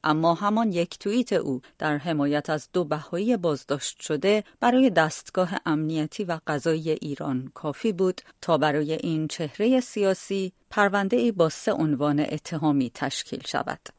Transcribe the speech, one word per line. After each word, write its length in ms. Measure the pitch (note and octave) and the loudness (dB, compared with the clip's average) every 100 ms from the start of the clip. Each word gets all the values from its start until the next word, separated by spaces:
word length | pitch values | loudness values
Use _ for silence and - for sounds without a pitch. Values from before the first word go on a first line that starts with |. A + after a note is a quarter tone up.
اما 300 | D#3+ D#3 E3 | 0 2 2
همان 380 | E3 G3+ G#3+ A3+ | 2 0 2 0
یک 280 | F3 E3+ - | 0 -2 -4
توییت 340 | G#3 A#3 A#3+ | -2 0 2
او 280 | F#3 - C3 - _ | 0 0 -4 -8 _
در 180 | D#3 D3 | -2 -2
حمایت 520 | D#3 D#3 C#3+ D3 D3 | -2 0 0 0 -2
از 200 | D#3 - | -4 -2
دو 100 | F3+ | -2
بهایی 540 | D#3 D3+ D3+ F3 G#3+ A#3 | -2 -4 -4 -4 0 2
بازداشت 640 | E3+ C#3+ - C#3+ - - | 2 -2 -2 -4 -4 -8
شده 420 | - D3+ F#3+ G#3+ G#3 _ | -4 0 2 2 0 _
برای 300 | A#3+ B3 C4 | 2 6 6
دستگاه 640 | E3+ D#3 - - - F3+ F#3+ - | 4 2 0 -6 -2 0 -2 -2
امنیتی 580 | D#3 D#3 D#3+ D3+ - | 0 0 -2 -4 -4
و 160 | F#3 D#3+ - | -4 -4 -4
قضایی 440 | D3 E3 D#3+ D#3+ | -2 0 0 0
ایران 600 | D#3 D#3 C#3 D3+ B2+ C3+ | -4 -4 -6 -4 -4 -6
کافی 380 | - D#3 C#3 A3+ | -8 -8 -2 -2
بود 300 | F3 F#3+ F3+ - _ | 0 0 -2 -12 _
تا 160 | - D#3 | 0 4
برای 360 | D3+ D3 D3+ | 4 2 0
این 340 | D#3 E3 D#3+ D#3 | -2 0 0 -2
چهره 520 | - D#3 - A3 C4 | -4 -6 0 2 2
سیاسی 760 | B3 - G3 F#3 - G3 F#3+ _ _ | 0 0 0 0 -2 -4 -4 _ _
پرونده 480 | - G3+ G3+ G3 B3 | 0 2 2 2 2
ای 140 | A#3+ | 2
با 180 | G3 D#3+ | 4 2
سه 220 | - - | 2 -2
عنوان 480 | - D#3+ C#3 D3 D3 | 0 0 2 2 2
اتهامی 720 | D3+ D3+ - D#3+ D3+ C#3+ B2 | 0 -4 -6 -2 2 2 0
تشکیل 480 | - C3+ - - - - | -2 -4 -4 -8 -10 -4
شود 320 | - - - - | -4 -4 -8 -10